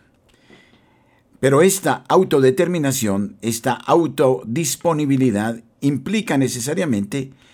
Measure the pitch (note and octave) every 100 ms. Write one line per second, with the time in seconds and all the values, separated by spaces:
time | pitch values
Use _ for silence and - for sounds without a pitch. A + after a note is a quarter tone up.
0 | _ _ _ _ _ - _ _ _ _
1 | _ _ _ - C3+ C#3 F#3+ F#3+ D3+ A#2+
2 | - F3+ F#3+ D3+ C3 C3 E3+ F3 C#3 -
3 | G#2+ G2 G2+ - A2+ A2+ C3 A#2+ - E3
4 | D#3 C3 C3+ C3 A2 B2+ D3+ - E3+ D3+
5 | D3 C3+ C3 G2+ A2 A2+ _ _ C#3+ C#3
6 | C#3 G#3+ - C#3+ B2+ A#2+ A#2+ E3+ E3 G#2+
7 | G2+ C#3 C3+ - _